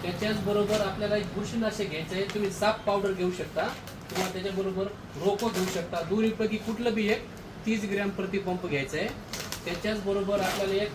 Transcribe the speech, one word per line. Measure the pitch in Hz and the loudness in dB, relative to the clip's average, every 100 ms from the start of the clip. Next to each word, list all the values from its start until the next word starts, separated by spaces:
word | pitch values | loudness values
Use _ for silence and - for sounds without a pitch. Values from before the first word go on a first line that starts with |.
त्याच्याचबरोबर | 170 180 214 214 196 208 202 214 | -4 0 0 2 2 4 4 4
आपल्याला | 196 196 208 208 | 2 0 2 2
एक | 180 | 0
बुरशीनाशक | 190 202 233 220 - 196 | -4 -2 0 0 0 -2
घ्यायचं | 156 160 185 | -2 -4 -2
आहे. | |
तुम्ही | 196 208 202 | 0 0 0
साप | 180 208 220 - | 4 2 4 2
पावडर | 233 196 | 2 2
घेऊ | 185 180 | 2 0
शकता | 175 156 156 202 - - - - | 0 -4 -2 -2 -4 -10 -12 -6
किंवा | 185 185 | -2 -2
त्याच्याबरोबर | 190 190 185 190 185 196 - - 143 | -2 -2 0 -2 0 -2 -4 -10 0
रोको | 180 202 233 | 2 4 2
घेऊ | 180 185 | 2 0
शकता. | 185 170 175 | 0 -2 -2
दोन्हीपैकी | 165 202 220 - 214 214 | 0 4 4 2 0 0
कुठलं | 220 220 240 | -2 0 2
बी | 220 208 | 2 2
एक | 233 - - - - - | 2 -2 -12 -12 -6 0
तीस | 220 202 | 0 2
ग्रॅम | 196 202 | 0 0
प्रतिपंप | 196 185 196 185 180 180 | -2 -2 -2 0 -2 0
घ्यायचं | 143 135 151 | -2 -2 -2
आहे. | 208 - - - - - - | -2 -4 -10 -8 -8 -8 -6
त्याच्याचबरोबर | 175 208 214 196 196 190 202 | -4 -2 -2 0 0 2 2
आपल्याला | 190 190 196 | 2 2 2
एक | 196 208 | 2 0